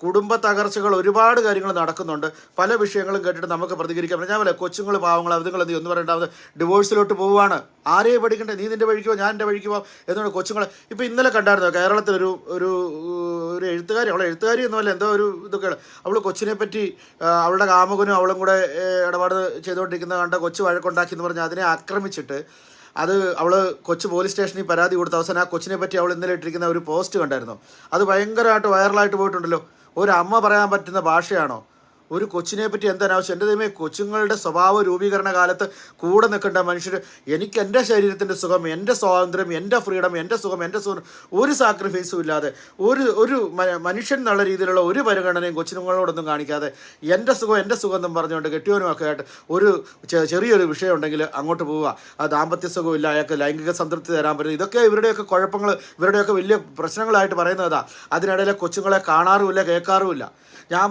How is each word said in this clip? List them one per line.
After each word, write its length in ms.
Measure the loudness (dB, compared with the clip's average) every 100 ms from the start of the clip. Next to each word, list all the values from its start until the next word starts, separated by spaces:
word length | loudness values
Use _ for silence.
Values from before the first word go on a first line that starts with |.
കുടുംബ 280 | 0 0 2 0
തകർച്ചകൾ 480 | 2 0 0 -2 0 2
ഒരുപാട് 400 | 2 6 6 6 2
കാര്യങ്ങൾ 260 | 0 -2 -2
നടക്കുന്നുണ്ട്. 460 | -2 -4 -8 -6 -6 -8 -10 -2
പല 140 | 0 2
വിഷയങ്ങളും 380 | 0 -2 -2 -2
കേട്ടിട്ട് 260 | -4 -4 -6
നമുക്ക് 200 | -4 -4 -6
പ്രതികരിക്കാൻ 360 | -6 -6 -4 -4
പറ്റില്ല. 160 | -2
ഞാൻ 60 | 0
പറയാം, 140 | 0 -2
കൊച്ചുങ്ങൾ 320 | -6 -6 -4 -2
പാവങ്ങൾ, 280 | 2 2 2
അതുങ്ങൾ 280 | -2 -2 -2
എന്ത് 100 | -2 -4
എന്ന് 120 | -2
പറയേണ്ടാവുന്നത് 380 | -4 -2 -2 -2 -8 -20 -4
ഡിവോഴ്സിലോട്ട് 540 | 2 4 4 2 2 0
പോവുകയാണ്. 380 | 4 6 4 2 -6 _ 2
ആരെയും 280 | 4 4 4
പഠിക്കണ്ടേ? 320 | 2 -2 -4 -6
നീ 60 | -6
നിൻ്റെ 160 | -2 0
വഴിക്ക് 200 | 0 0
പോ, 40 | 0
ഞാൻ 80 | -2
എൻ്റെ 120 | -2 -2
വഴിക്ക് 180 | -2 -2
പോവാം 120 | -6 -6 -14 -6
എന്നുകൊണ്ട് 260 | -4 -4 -4
കൊച്ചുങ്ങളെ. 280 | -4 -4 -4 -8 _
ഇപ്പം 120 | -8 -4
ഇന്നലെ 200 | 2 2 4
കണ്ടായിരുന്നു 340 | 4 4 2 2
കേരളത്തിലൊരു, 520 | 2 2 2 0 0 -4 -8 -4
ഒരു, 140 | -2 -2 -4 -8 -8 -6 -6 -6 -6 -6
ഒരു 100 | -6
എഴുത്തുകാരി, 360 | -6 -4 -2 0
അവളെ 120 | 0 -2
എഴുത്തുകാരി 340 | -2 0 0 0
ഒന്നുമല്ല, 200 | -2 -2 0
എന്തോ 120 | 0 2
ഒരു 100 | 0 -2 -8
ഇതൊക്കെയാണ്. 300 | -4 -4 -6 -10 -12 -2
അവൾ 120 | -2 -2
കൊച്ചിനെ 280 | -4 -4 -4
പറ്റി, 200 | -4 -4 -6 -6 -20 _
ആ, 40 | 2 4 4
അവളുടെ 220 | 4 6
കാമുകനും 420 | 6 6 2 2 4
അവളും 180 | 2 2
കൂടെ, 160 | 2 2 2 -2
ഏ, 20 | -2 0 0
ഇടപാട് 300 | 0 0 0 -2 -6 -6
ചെയ്തുകൊണ്ടിരിക്കുന്നത് 520 | -4 -4 -6 -4 -2
കണ്ട 120 | -2 0 -2
കൊച്ചു 160 | -2 0
വഴക്കുണ്ടാക്കി 460 | 0 0 -2 -2 -4
എന്ന് 100 | -6
പറഞ്ഞ് 160 | -4 -4
അതിനെ 160 | -2 0 -2
ആക്രമിച്ചിട്ട് 640 | -2 -6 -6 -10 -8 -10 -10 -20 -20 -20 -14 -4
അത് 120 | 0 2 0 0
അവൾ 100 | 2 4 2 -4 -4
കൊച്ചു 180 | -4 -2
പോലീസ് 200 | -2 -2
സ്റ്റേഷനിൽ 320 | -2 -4 -4 -2
പരാതി 240 | 2 2 2
കൊടുത്ത് 200 | 0 -2
അവസാനം 220 | -2 -2
ആ 20 | -2
കൊച്ചിനെ 240 | -4 -6 -6
പറ്റി 140 | -2 -2
അവൾ 80 | -2
ഇന്നലെ 200 | -2 -4 -4
ഇട്ടിരിക്കുന്ന 300 | -4 -4 -2
ഒരു 60 | -2 -2
പോസ്റ്റ് 320 | -4 -2 -2
കണ്ടായിരുന്നു. 340 | -2 -4 -6 -16 _ -20 -4
അത് 100 | 0 2
ഭയങ്കരമായിട്ട് 580 | 2 0 2 2 4 4
വൈറലായിട്ട് 440 | 4 4 4 2 2
പോയിട്ടുണ്ടല്ലോ. 400 | 0 -2 -2 -4 -4 _ _ -2
ഒരു 100 | 2 4
അമ്മ 160 | 4 2 4
പറയാൻ 220 | 4 2
പറ്റുന്ന 280 | 0 -2 -2 2
ഭാഷയാണോ? 480 | 2 2 -2 -2 -6 -16 _ _ _ _
ഒരു 100 | -6 -4
കൊച്ചിനെ 320 | -6 -6 -4 -4
പറ്റി 160 | -2 -2
എന്ത് 120 | 0 2
അനാവശ്യം? 280 | 0 0
എൻ്റെ 120 | -2 0
ദൈവമേ, 180 | 0 -2 -4
കൊച്ചുങ്ങളുടെ 580 | -8 -6 -4 -2 -2 -2
സ്വഭാവ 400 | -2 2 4 4 2
രൂപീകരണ 400 | 0 0 0 0 2
കാലത്ത് 300 | 2 2 -4 -6 -20 _
കൂടെ 240 | 2 4 4
നിൽക്കേണ്ട 280 | 2 0 0 0
മനുഷ്യർ, 240 | -4 -6 -8 -10 -16 -4
എനിക്ക് 240 | -4 -2 -2
എൻ്റെ 160 | 2 2 4
ശരീരത്തിൻ്റെ 460 | 4 2 0 -4 -4
സുഖം, 260 | 0 0 0
എൻ്റെ 200 | -4 -2 0
സ്വാതന്ത്ര്യം, 500 | 2 2 2 -2 -4 -6
എൻ്റെ 180 | 0 0 0
ഫ്രീഡം, 260 | 0 0 -2
എൻ്റെ 140 | -4 -4
സുഖം, 180 | -4 -6 -4
എൻ്റെ 140 | -4
സുഖം, 140 | -6 -8 -12 -20 -4 0
ഒരു 120 | 2 4
സാക്രിഫൈസും 600 | 2 0 -4 -6 -6 -6
ഇല്ലാതെ, 260 | -4 -4 -4 -8 -20 -2 0
ഒരു, 180 | 2 0 2
ഒരു 160 | 2 2 -2 -2
മ-, 180 | -2 0 -4
മനുഷ്യൻ 320 | -4 -4 -2
എന്നുള്ള 220 | 0 2 0
രീതിയിലുള്ള 320 | 0 2 2 2
ഒരു 100 | 2 0
പരിഗണനയും 480 | 0 0 -2 -2 -4
കൊച്ചുങ്ങളോടൊന്നും 640 | -6 -8 -2 0 0 -2 -4
കാണിക്കാതെ 360 | -4 -4 -6 -6 -10 -20 -12 0 2
എൻ്റെ 180 | 2 0
സുഖം, 160 | 2 0
എൻ്റെ 160 | 2 -2
സുഖം 160 | -2 -2
എന്നും 140 | -2 -4
പറഞ്ഞുകൊണ്ട് 320 | -4 -4 -4 -4
കെട്ടിയവനുമൊക്കെ 520 | -2 0 0 -2 -4
ആയിട്ട് 160 | -6 -10 -18 -4 2
ഒരു 140 | 4 2 -4 -18 -2
ചെ-, 160 | 0 2
ചെറിയൊരു 320 | 0 4 4 4
വിഷയം 220 | 0 0 0
ഉണ്ടെങ്കിൽ 240 | 0 -2 -4 -4
അങ്ങോട്ട് 240 | -4 -4 -2
പോവുക. 260 | -2 -4 -6 -14 -6
ആ 60 | -2 0
ദാമ്പത്യ 340 | 0 -2 -4 -4
സുഖമില്ല, 320 | -2 0 0
അയാൾക്ക് 240 | 0 -2 -2
ലൈംഗിക 280 | -2 -2 -4 -4
സംതൃപ്തി 320 | -4 -6 -2 0
തരാൻ 180 | 0 -2
പറ്റും. 180 | -4 -4
ഇതൊക്കെ 220 | -2 4 4
ഇവരുടെയൊക്കെ 360 | 6 2 0 0
കുഴപ്പങ്ങൾ, 400 | 0 2 0 -2 -2 -6 -2
ഇവരുടെയൊക്കെ 380 | 2 2 2 0
വലിയ 180 | 2 0 0 -10
പ്രശ്നങ്ങളായിട്ട് 560 | -8 -4 2 2 2 2
പറയുന്നതാ. 400 | 0 0 0 -2 -4 -14 -6
അതിനിടയിലെ 440 | -2 0 0 0 0
കൊച്ചുങ്ങളെ 380 | -4 -2 0 0 4
കാണാറുമില്ല, 520 | 4 6 4 4 2 2
കേൾക്കാറുമില്ല. 520 | 0 2 2 2 -4 -8 -16 _ -20 -4
ഞാൻ 140 | 0 2